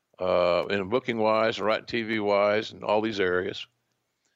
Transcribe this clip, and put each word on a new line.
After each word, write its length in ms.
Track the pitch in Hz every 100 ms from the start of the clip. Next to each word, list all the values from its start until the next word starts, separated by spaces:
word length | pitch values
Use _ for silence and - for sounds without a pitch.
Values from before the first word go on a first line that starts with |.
| _ -
uh, 480 | 92 90 87 87 -
in 180 | 101 95
booking 300 | 123 - 117
wise 400 | 107 110 110 104
and 80 | 98
writing 200 | 107 -
T 160 | 117
V 180 | 110 110
wise 500 | 104 101 104 104 110
and 140 | 92
all 160 | - 107
these 200 | 113 101
areas. 460 | 92 90 95 - - _ _ _ _ _ _